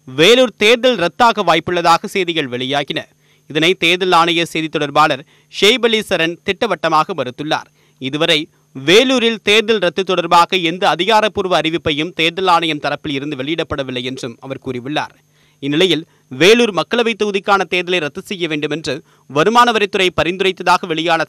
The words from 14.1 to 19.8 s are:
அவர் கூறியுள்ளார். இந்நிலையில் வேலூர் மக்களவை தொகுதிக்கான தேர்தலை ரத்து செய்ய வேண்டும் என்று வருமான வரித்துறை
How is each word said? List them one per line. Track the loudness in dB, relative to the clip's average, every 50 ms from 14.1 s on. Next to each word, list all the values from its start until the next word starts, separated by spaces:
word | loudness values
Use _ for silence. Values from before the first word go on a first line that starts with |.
| -8 -10 -10 -12 -12 _
அவர் | -14 -14 -12 -12 -10
கூறியுள்ளார். | -10 -10 -10 -8 -6 -6 -6 -6 -8 _ _ _ _ _ _ _ _ _ -10
இந்நிலையில் | -6 -2 0 2 2 2 0 -2 -4 _ _ _ _ -10
வேலூர் | -2 2 4 4 4 4 2 0 0
மக்களவை | -4 -4 -2 -2 -2 -2 -2 -2 -4 -4
தொகுதிக்கான | -2 -4 -4 -2 0 0 0 0 -2
தேர்தலை | -4 -4 -2 -2 -2 -2
ரத்து | -2 -4 -8 -10
செய்ய | -12 -10 -8 -6 -6
வேண்டும் | -4 -4 -4 -4 -4
என்று | -6 -6 -6 -8 -8 -8 -10 _ _ _ _
வருமான | -4 0 0 2 4 6 4 4 4
வரித்துறை | 4 0